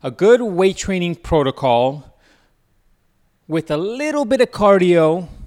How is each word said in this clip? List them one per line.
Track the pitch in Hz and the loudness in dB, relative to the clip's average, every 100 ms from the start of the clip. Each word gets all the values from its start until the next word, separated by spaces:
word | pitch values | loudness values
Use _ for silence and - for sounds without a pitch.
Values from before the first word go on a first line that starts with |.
a | 139 | -12
good | 120 196 240 | -2 4 4
weight | 208 175 190 185 | 2 0 -2 -2
training | - 190 175 165 | -6 -4 -4 -8
protocol | - 165 135 - 135 120 127 143 - _ _ _ _ _ _ _ _ _ _ _ _ _ _ | -2 -2 0 -2 0 0 0 -4 -16 _ _ _ _ _ _ _ _ _ _ _ _ _ _
with | 160 156 | -6 -4
a | 151 | -6
little | 190 240 302 294 | -4 -6 -4 -4
bit | 247 269 | -2 0
of | 247 | 0
cardio | - 202 196 180 170 156 170 180 - | 2 4 4 4 4 2 0 -6 -16